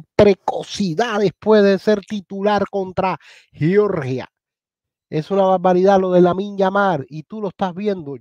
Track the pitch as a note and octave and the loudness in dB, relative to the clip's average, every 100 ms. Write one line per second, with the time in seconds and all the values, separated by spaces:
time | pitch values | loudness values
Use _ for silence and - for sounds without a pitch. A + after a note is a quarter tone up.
0 | - - G#3 F#3+ - - - - G3 D#3 | 4 2 4 2 -2 -8 -8 -6 -4 -2
1 | A#3+ G#3+ G3 - G#3+ G#3+ G3 F#3+ - G#3 | -4 -2 -2 -2 2 4 4 2 0 -2
2 | - G#3+ F3 G3 G#3 G3+ G3 G3+ F#3 F#3 | -4 -12 -10 -6 -2 -2 -2 -4 -6 -4
3 | F#3 D#3+ - - _ - D3+ G3+ G#3 - | -4 -6 -10 -20 _ -4 0 2 2 -2
4 | C3 B2+ - _ _ _ _ _ _ _ | -6 -6 -8 _ _ _ _ _ _ _
5 | _ D#3 - G3 F#3+ F#3 F#3 F3+ F#3+ G3 | _ -8 -2 0 2 2 2 4 4 4
6 | F#3+ F3+ F3+ F3+ G#3 G3 F#3+ G3 G3 D3+ | 4 4 4 2 -6 -4 -2 0 0 -2
7 | - D#3 - A3 G3+ - F#3+ E3+ G#3 F#3+ | -6 -14 -14 -10 -10 -6 -8 -6 -6 -6
8 | C#3+ B2+ | -8 -14